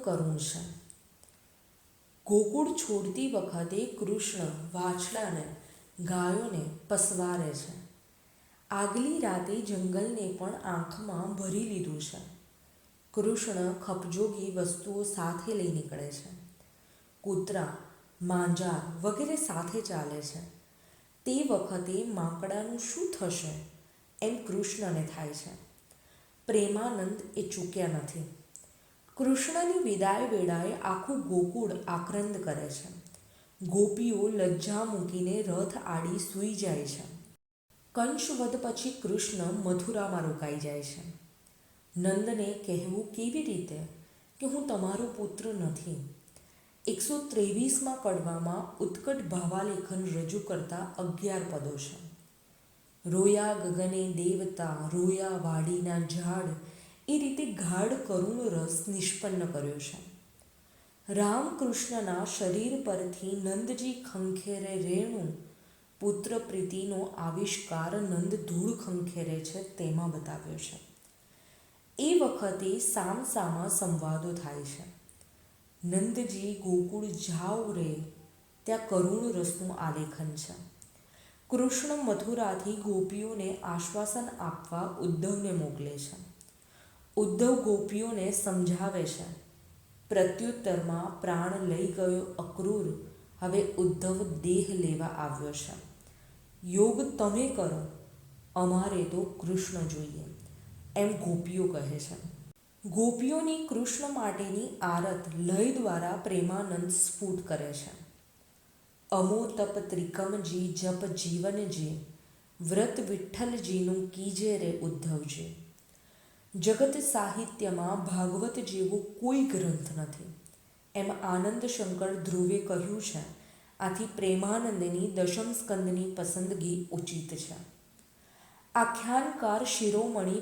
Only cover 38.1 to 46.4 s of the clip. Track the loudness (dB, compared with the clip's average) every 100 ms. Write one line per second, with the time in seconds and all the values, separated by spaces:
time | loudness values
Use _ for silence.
38.1 | 2 0 0 0 0 -2 -2 -4 -2 0
39.1 | 0 0 -2 0 0 2 0 0 0 0
40.1 | 0 0 -2 -4 -4 -4 -4 -6 -10 -12
41.1 | -14 -18 -20 -20 -20 -20 -20 _ -2 2
42.1 | 2 2 0 -2 -4 -2 -2 0 -4 -4
43.1 | -4 -2 -2 -2 -2 -4 -6 -10 -12 -20
44.1 | -20 -20 -6 -4 -2 -2 0 0 0 -4
45.1 | -4 -6 -6 -6 -2 -2 -2 -6 -6 -8
46.1 | -14 -20 -20